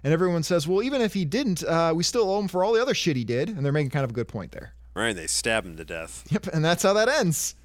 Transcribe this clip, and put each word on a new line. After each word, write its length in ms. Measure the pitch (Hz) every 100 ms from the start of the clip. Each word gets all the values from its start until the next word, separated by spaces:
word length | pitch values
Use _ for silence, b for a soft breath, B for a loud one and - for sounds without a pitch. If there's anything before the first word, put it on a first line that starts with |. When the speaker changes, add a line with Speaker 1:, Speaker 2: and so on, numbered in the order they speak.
Speaker 1:
And 80 | 139
everyone 300 | 160 180 170
says, 260 | 151 175 147
"Well, 140 | 190
even 180 | 247 277
if 140 | 214
he 100 | 196
didn't, 400 | 160 214 277 170
uh, 280 | - 165 165
we 80 | 165
still 280 | 165 240 196
owe 80 | 196
him 100 | 196
for 140 | 180
all 100 | 196
the 100 | 226
other 100 | 262
shit 220 | - 175 131
he 80 |
did." 240 | 113 120 160
And 160 | 196
they're 80 | 139
making 180 | 151 135
kind 140 | 143
of 60 | 131
a 40 |
good 140 | 113 113
point 240 | 107 -
there. 220 | - - - -
Speaker 2:
Right, 200 | - 113 92
they 100 | 80
stab 380 | - 117 110
him 120 | 95 80
to 80 |
death. 400 | 80 82 82 - -
Speaker 1:
Yep, 180 | 202 196
and 140 | 160
that's 180 | 160 175
how 100 | 190
that 160 | 208 233
ends. 460 | 247 185 147 - -